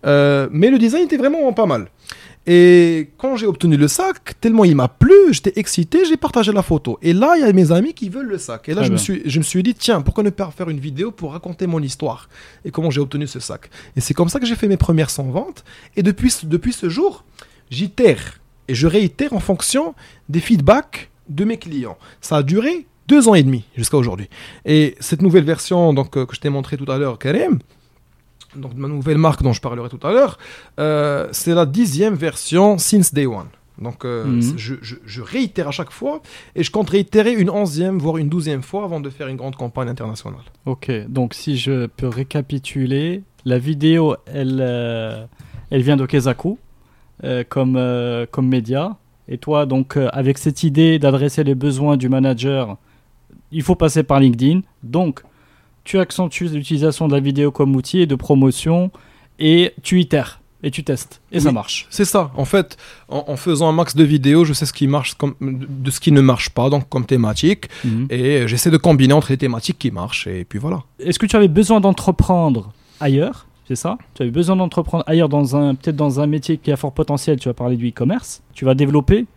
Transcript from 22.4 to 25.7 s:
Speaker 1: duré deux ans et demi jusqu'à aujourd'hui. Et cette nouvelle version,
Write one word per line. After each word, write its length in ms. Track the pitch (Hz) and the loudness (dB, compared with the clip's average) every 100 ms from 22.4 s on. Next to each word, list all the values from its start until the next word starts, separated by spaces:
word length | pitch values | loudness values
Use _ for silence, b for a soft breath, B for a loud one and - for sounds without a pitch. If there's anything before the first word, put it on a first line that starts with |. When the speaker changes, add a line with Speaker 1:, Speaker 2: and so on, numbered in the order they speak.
Speaker 1:
duré 440 | 139 185 254 349 - _ - | 2 0 0 -4 -8 _ 4
deux 220 | 294 226 | 6 8
ans 60 | |
et 80 | 190 | 6
demi 220 | 135 127 - - | 6 0 -6 -8
jusqu'à 220 | 113 147 | -2 0
aujourd'hui. 300 | 120 92 101 B B B | 0 -4 -12 B B B
Et 300 | - 151 151 - | 2 4 4 -2
cette 220 | - 156 | -6 0
nouvelle 240 | 185 180 | 4 4
version, 480 | 151 165 - | 4 -4 -2